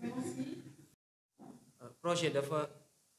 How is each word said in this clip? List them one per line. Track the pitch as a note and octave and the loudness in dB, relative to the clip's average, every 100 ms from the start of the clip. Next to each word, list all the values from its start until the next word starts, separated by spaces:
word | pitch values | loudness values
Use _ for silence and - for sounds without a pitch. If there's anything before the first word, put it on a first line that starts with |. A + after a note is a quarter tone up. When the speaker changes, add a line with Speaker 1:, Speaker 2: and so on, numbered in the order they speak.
Speaker 1:
merci. | A#3 - - - - - - - - _ _ _ _ - - - - - | -4 -2 -2 -2 -2 -4 -10 -16 -20 _ _ _ _ -20 -18 -18 -20 -16
Speaker 2:
Euh, | A#2+ - | -16 -2
projet | E3+ E3+ D#3+ | 2 4 4
dafa, | C#3 C#3 D#3 D3 - - _ _ | 2 2 2 0 -6 -20 _ _